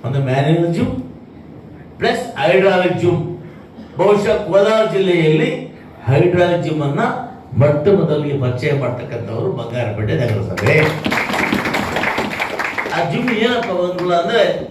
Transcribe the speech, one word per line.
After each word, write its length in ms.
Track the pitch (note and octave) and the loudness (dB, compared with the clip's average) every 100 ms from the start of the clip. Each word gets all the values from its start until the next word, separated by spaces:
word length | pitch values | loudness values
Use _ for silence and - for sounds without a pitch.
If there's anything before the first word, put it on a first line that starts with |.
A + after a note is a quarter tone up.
| B2+ | -2
ಒಂದು 140 | C#3 | -2
ಮ್ಯಾನ್ಯುವಲ್ 540 | C3 C3 D3+ E3+ E3+ | 0 0 2 2 2
ಜಿಮ್ 280 | - - - - - - - - - - - - - | 0 -2 -4 -10 -18 -20 -20 -20 -20 -20 -20 -20 -4
ಪ್ಲಸ್ 420 | A3+ B3 - - | -2 -2 -6 -2
ಹೈಡ್ರಾಲಿಕ್ 580 | F3 F#3+ F#3+ F#3 F3 E3+ | 2 4 4 4 2 2
ಜಿಮ್. 420 | F3 - - - - - - - - - | 0 0 -4 -10 -14 -20 -20 -20 -14 0
ಬಹುಶಃ 500 | F#3+ G#3 F3+ D#3+ - | 2 4 2 0 2
ಕೋಲಾರ 380 | G3 G3+ A3 A3 | 4 4 4 2
ಜಿಲ್ಲೆಯಲ್ಲಿ 760 | F#3+ F#3 E3+ D#3 D#3 - - - - - - - | 2 2 4 4 4 2 -2 -10 -16 -20 -8 0
ಹೈಡ್ರಾಲಿಕ್ 580 | C3+ F3 F3+ F3 F3 | 4 4 4 4 2
ಜಿಮ್ 180 | D3+ D3+ | 0 -2
ಅನ್ನ 180 | C#3 D3+ A3+ - - - - A2 | -2 0 -2 -2 -10 -14 -4 2
ಮೊಟ್ಟ 300 | D3 D3 G3+ | 4 4 4
ಮೊದಲಿಗೆ 540 | F#3 D#3+ D3+ D3 C3+ | 4 4 0 0 -2
ಪರಿಚಯ 380 | B2 - D3+ C#3 | -2 -2 0 0
ಮಾಡ್ತಕ್ಕಂಥವ್ರು 720 | A#2+ A2+ - - - A2 F#3+ | -2 -4 -8 -8 -6 -4 -4
ಬಂಗಾರಪೇಟೆ 640 | - - B2 A2 G#2+ A2 D#3+ | -4 -6 -4 -4 -2 -2 0
ನಗರಸಭೆ. 640 | A#2 G#2+ G2+ - G2 D#3 - - - - - - - - - - - - - - - - - - - - - | 0 -2 -2 -2 2 2 2 -2 -4 -4 -4 -4 -2 -2 -2 -4 -4 -4 -4 -4 -6 -6 -8 -6 -6 -6 -6
ಆ 180 | - D#3+ | -4 -2
ಜಿಮ್ 200 | A3+ B3+ | -2 -2
ಏನಪ್ಪ 400 | A3 A#3+ A#3+ - | 0 0 0 -2
ಅನುಕೂಲ 440 | F3+ F3+ E3+ F3+ | -2 -2 -2 0
ಅಂದ್ರೆ 560 | E3+ - A#3 - - - | 0 2 2 2 0 -8